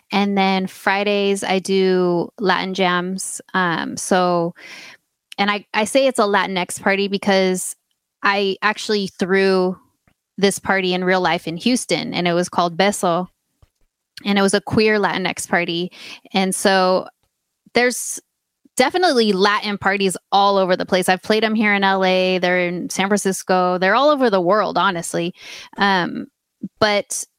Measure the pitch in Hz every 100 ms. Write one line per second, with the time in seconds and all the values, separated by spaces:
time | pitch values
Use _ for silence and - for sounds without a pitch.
0 | _ 202 202 196 190 190 185 - - 196
1 | 208 202 196 196 - 190 180 190 190 185
2 | 180 175 - - 196 175 180 190 180 175
3 | 180 190 - - - 190 180 156 139 -
4 | - 185 180 175 170 - - - - -
5 | _ _ _ - 202 208 - 220 214 269
6 | 269 254 208 202 180 190 180 - - 196
7 | 202 196 - 190 190 185 - - _ _
8 | _ _ 208 202 196 185 208 214 - 214
9 | 196 - 180 190 190 185 180 185 _ _
10 | _ _ _ - 196 - - 196 185 180
11 | 185 185 180 175 - 170 - 247 - 160
12 | 156 165 175 170 180 - 175 165 190 202
13 | 190 170 180 _ _ _ _ _ _ _
14 | _ - 208 202 196 208 - - 214 214
15 | 190 170 180 - - 180 175 170 180 -
16 | - - - 190 190 185 208 190 185 185
17 | - _ _ _ _ _ _ - 247 240
18 | - - _ _ _ _ _ - 254 359
19 | 359 262 220 185 202 208 208 202 196 196
20 | 190 175 _ 196 202 196 190 180 - 185
21 | 180 185 - 214 220 220 214 202 196 190
22 | 190 185 185 185 180 180 175 180 180 -
23 | 196 208 196 185 - 185 180 180 185 220
24 | 285 294 247 196 175 214 180 156 190 175
25 | 165 170 170 - - - - - 202 190
26 | 165 - - _ _ _ - _ 214 208
27 | - - -